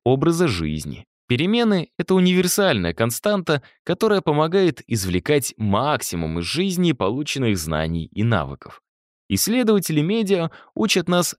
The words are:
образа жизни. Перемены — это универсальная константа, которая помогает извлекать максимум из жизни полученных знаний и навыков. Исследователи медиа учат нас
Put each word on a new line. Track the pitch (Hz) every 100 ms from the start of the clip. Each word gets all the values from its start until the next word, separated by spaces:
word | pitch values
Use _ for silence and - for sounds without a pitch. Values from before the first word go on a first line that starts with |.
образа | 120 135 156 165 175
жизни. | 90 78 76 71 62 - _ -
Перемены — | 123 175 233 226 196 - -
это | 170
универсальная | 185 180 185 180 - 190 120 87
константа, | 82 117 - 208 202 175 147 - _
которая | - 180 220 202
помогает | - 147 160 190 180 139 -
извлекать | 117 95 90 - 147 - -
максимум | 107 101 139 135 - 87 80 82
из |
жизни | 85 143 196 175 175
полученных | 139 95 127 151 139 120 95
знаний | 80 78 80 82 80
и | -
навыков. | 113 107 69 69 - - _ _ _ _ -
Исследователи | 190 - 240 226 208 - 156
медиа | 156 226 196 185 165 - -
учат | - 214 190 165
нас | 175 170